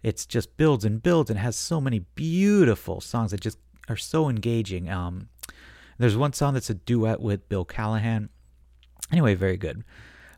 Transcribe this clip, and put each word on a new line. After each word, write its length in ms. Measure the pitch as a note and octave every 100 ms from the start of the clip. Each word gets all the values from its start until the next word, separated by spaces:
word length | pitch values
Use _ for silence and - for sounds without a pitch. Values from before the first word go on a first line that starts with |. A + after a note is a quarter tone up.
it's 240 | A2+ - -
just 320 | A#2+ - -
builds 260 | D#3 C3
and 180 | G#2+ G#2
builds 280 | F3 E3+ D3
and 100 | G#2+
has 160 | A#2 -
so 240 | - E3
many 200 | C3+ A2
beautiful 1000 | F#2 - D#3+ F3 G3 G#3 C#3+ G#2 - F2
songs 320 | - A#2+ A2
that 100 | G2+
just 160 | A2 - _ _ -
are 80 | A2
so 320 | - D#3+ D3+
engaging. 640 | A#2 A#2 A#2 G2+ F2+ F2
Um, 400 | F#2 F2 F2+ G#2 _ - - - - - -
there's 200 | A#2+ G#2
one 160 | C#3+
song 220 | - C#3+ C3+
that's 140 | -
a 40 |
duet 480 | G2+ - A#2+ A2 A2
with 260 | G#2+ G2+ _
Bill 160 | G2+
Callahan. 680 | F2 - G#2+ A2 A2+ A2 G#2 _ _ _ _ _ _ _ -
Anyway, 240 | E3+ C3 F#2
very 220 | F#2+ F#2
good. 260 | E2+ G#2+ - - - - -